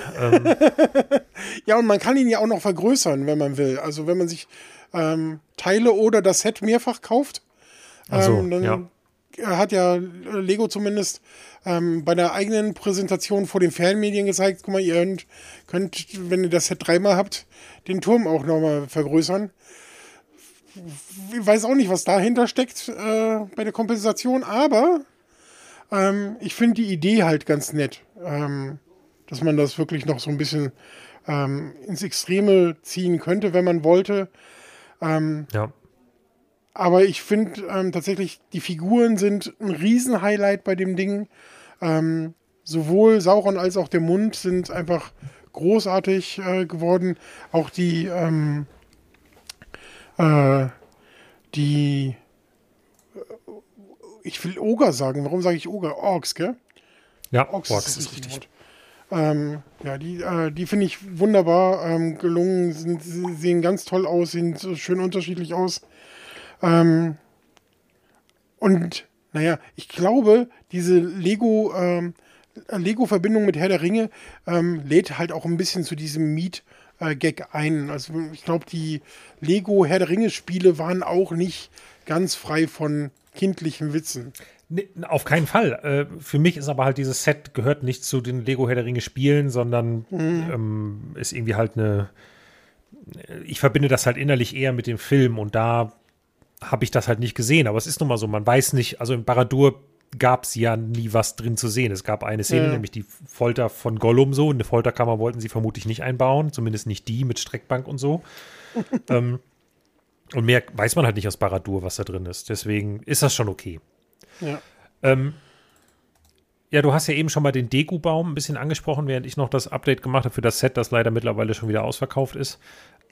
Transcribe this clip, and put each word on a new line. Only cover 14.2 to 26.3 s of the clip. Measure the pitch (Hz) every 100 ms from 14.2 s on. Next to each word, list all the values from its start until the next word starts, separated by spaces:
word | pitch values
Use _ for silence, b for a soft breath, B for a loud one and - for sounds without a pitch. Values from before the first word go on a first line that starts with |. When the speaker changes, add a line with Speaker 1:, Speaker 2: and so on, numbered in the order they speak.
| 202
Speaker 2:
gezeigt, | 190 190 185
"Guck | -
mal, | 190
ihr | 180
könnt, | 170 180 185 - B B B -
könnt, | 180 190 - - 196 175
wenn | 185
ihr | 180
das | 170 -
Set | 180 -
dreimal | 175 202 185
habt, | 202 - - B B B -
den | 185
Turm | 185 240 175
auch | 160 143
nochmal | 160 160 147 139
vergrößern." | 156 143 160 156 196 208 - B B B B B B _ _ - _ _ 190 170 143 - 190 190
Ich | 233 202
weiß | 214 226
auch | 269
nicht, | 190
was | 185 -
dahinter | 196 214 240 240
steckt, | - 254 - -
äh, | - 214 220 220 220 196 -
bei |
der | 208
Kompensation, | 233 220 226 214 208 247 262
aber, | - 220 294 220 311 330 - _ _ B B B B B _
ähm, | 202 196 202 202